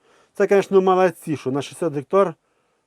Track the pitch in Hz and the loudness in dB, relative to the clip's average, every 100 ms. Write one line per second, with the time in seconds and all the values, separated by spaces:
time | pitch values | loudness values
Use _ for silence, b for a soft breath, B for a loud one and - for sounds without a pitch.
0 | b b b b 196 202 - 196 190 185 | b b b b 0 0 2 2 2 2
1 | 185 160 - 143 131 139 127 - 170 147 | 2 -2 -8 -8 -6 -6 -6 -8 -6 -6
2 | 135 190 185 156 _ _ _ _ | -2 0 0 -2 _ _ _ _